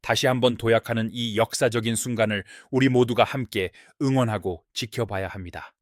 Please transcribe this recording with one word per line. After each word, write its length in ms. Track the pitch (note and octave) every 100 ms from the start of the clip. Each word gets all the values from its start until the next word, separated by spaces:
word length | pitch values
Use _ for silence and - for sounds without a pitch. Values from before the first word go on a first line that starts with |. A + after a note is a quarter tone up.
다시 260 | - A2+ C3+
한번 300 | B2 B2 A2
도약하는 540 | A#2 A2+ - A2+ A2+
이 240 | B2 A#2 G#2
역사적인 580 | A2+ - B2+ A#2 A2+
순간을 480 | A2 B2+ A2+ G#2+ G#2 - - -
우리 160 | C3 C3
모두가 340 | B2 A#2+ A#2+
함께 480 | G#2+ C3+ A#2 G#2 F2+ - - _
응원하고 640 | C#3 C3 A#2 G#2 F#2+ E2+ _
지켜봐야 560 | - A2+ - G#2 G2 F#2+
합니다. 460 | G2 F2+ E2 - _